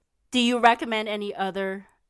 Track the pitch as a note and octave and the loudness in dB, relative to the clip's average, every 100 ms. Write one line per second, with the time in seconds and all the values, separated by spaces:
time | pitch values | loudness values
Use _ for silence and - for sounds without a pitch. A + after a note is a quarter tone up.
0 | _ _ _ B3 A#3+ B3 A3+ A#3+ A#3 A3 | _ _ _ 0 2 4 4 4 0 -4
1 | G#3+ G#3 G3+ - F#3+ F#3 F#3+ G3 F#3+ _ | -4 -6 -6 -6 -4 -4 -6 -6 -12 _
2 | _ | _